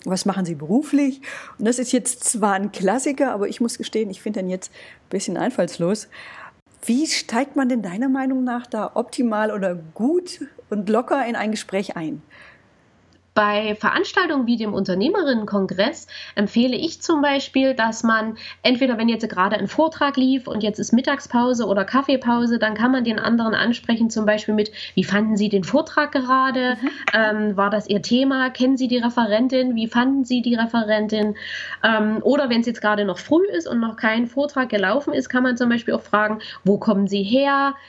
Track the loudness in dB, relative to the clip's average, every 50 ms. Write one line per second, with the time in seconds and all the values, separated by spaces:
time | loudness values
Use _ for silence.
0 | -4 -4 -4 -2 0 -2 0 -2 -2 -4 -4 -6 -4 0 0 0 0 2 2 2
1 | 2 2 -2 -4 -8 -16 -16 -16 -16 -16 -8 -2 0 0 0 0 0 0 0 0
2 | 0 0 -6 -4 -2 -4 -2 0 2 2 2 2 -2 -4 -4 -2 0 0 0 0
3 | 0 -2 0 0 0 0 0 -2 -4 -4 -2 -2 -4 -4 -4 -6 -8 -4 -2 -2
4 | -2 -4 -6 -8 -8 -6 -6 -4 -4 -4 -6 -6 -8 -12 -18 -20 -20 -20 -20 -20
5 | _ -8 -6 -6 -4 -4 -4 -2 -2 -2 0 -2 -2 -2 -2 -2 -2 -2 -2 -2
6 | -6 -12 -20 -20 -20 -20 -18 -20 -20 -20 -20 _ _ _ _ -10 -4 -2 0 0
7 | 0 0 -2 -4 -6 -4 -2 -2 -2 -2 0 0 0 2 0 0 -2 -4 -4 -4
8 | -2 0 0 0 0 -2 0 0 -2 -2 -4 -6 -8 -8 -6 -6 -6 -4 -4 -4
9 | -6 -4 -2 -2 -2 0 0 0 0 0 -2 -2 -2 -2 -4 -4 -8 -12 -8 -2
10 | 0 2 2 0 0 -4 -8 -14 -14 -16 -16 -16 -12 -8 -6 -4 -2 0 0 0
11 | 2 0 0 -2 0 -2 -2 -2 -2 -2 -4 -4 -6 -4 -2 -4 -2 -4 -6 -6
12 | -6 -6 -6 -8 -10 _ -20 -20 -20 -20 -20 _ _ _ _ _ _ _ _ _
13 | _ _ _ _ _ _ 0 2 2 2 2 0 0 -2 -2 -2 0 0 0 0
14 | 0 0 0 0 0 2 2 0 0 0 0 0 0 -2 -2 -2 0 0 0 0
15 | 2 2 2 2 2 2 0 0 0 0 0 0 0 0 0 0 0 0 0 -4
16 | -12 -18 -18 -18 -16 -8 -2 -2 -2 0 2 2 2 2 2 0 -4 -4 -6 -6
17 | -2 0 2 2 2 2 2 0 -2 0 0 2 2 2 2 2 0 0 0 0
18 | 2 2 2 2 0 -2 -6 -10 -12 -18 -8 0 2 2 2 4 2 0 0 2
19 | 2 2 0 0 -2 -4 0 2 2 2 2 0 -2 -2 2 2 2 2 2 0
20 | 0 0 2 2 2 2 2 0 -2 -4 -6 -2 -2 -2 -2 -4 -2 2 2 2
21 | 4 2 -2 -2 -4 -2 0 2 2 2 2 0 0 0 2 0 0 0 0 0
22 | 2 2 0 0 2 2 0 2 2 2 0 2 0 0 0 2 2 2 2 2
23 | 2 0 -2 0 0 2 2 2 2 2 0 0 2 0 0 -2 0 -2 0 2
24 | 2 0 0 0 2 2 2 2 2 0 0 0 0 -2 -4 -12 -12 -6 0 0
25 | 0 2 2 0 2 2 2 2 2 2 2 0 0 2 0 0 0 0 0 0
26 | 0 0 0 -2 0 2 2 2 2 2 0 0 0 0 -2 -2 -4 -6 -6 -4
27 | -2 2 2 4 4 2 2 0 0 0 0 2 0 2 0 -2 -2 0 -2 -2
28 | 0 2 2 2 4 4 2 2 0 -2 0 0 2 2 2 2 2 0 0 0
29 | 0 0 2 2 2 2 2 2 2 2 2 2 0 0 0 -2 -2 0 0 2
30 | 2 2 2 0 0 0 0 0 2 2 2 2 0 0 0 0 0 2 2 0
31 | 0 0 0 0 0 0 -2 -4 -8 -10 -10 -10 -10 -10 -6 0 0 2 2 2
32 | 2 0 0 0 2 2 2 2 2 2 0 0 0 0 -2 0 2 2 2 2
33 | 2 0 -2 -4 -2 2 2 4 4 2 0 -4 -4 -2 -2 -2 -2 -2 -4 -2
34 | 0 0 2 0 0 -2 -2 -2 -2 -2 0 -2 -2 0 0 0 2 2 2 0
35 | 0 -2 -2 -2 -2 0 0 0 2 2 0 0 2 2 0 0 0 -2 -2 -2
36 | -2 0 0 0 2 0 -2 -4 -8 -14 -12 -4 0 2 2 2 4 2 2 2
37 | 2 0 0 0 0 2 2 2 4 4 2 2 0 0 -2 -6 -12